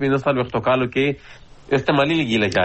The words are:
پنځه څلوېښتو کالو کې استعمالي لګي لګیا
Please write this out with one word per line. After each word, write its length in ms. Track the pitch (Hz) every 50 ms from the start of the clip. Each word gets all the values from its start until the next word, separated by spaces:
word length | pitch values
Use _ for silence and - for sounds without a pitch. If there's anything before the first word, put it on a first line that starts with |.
پنځه 180 | 143 135 135 135 135
څلوېښتو 360 | 147 139 127 123 123 - 117 104 -
کالو 180 | 127 127 127 120 -
کې 120 | 131 135 143 139 - - - - - - - - - - - 139
استعمالي 420 | 135 131 - 156 143 139 147 165 165
لګي 180 | 151 117 110 110 104
لګیا 200 | 98 87 95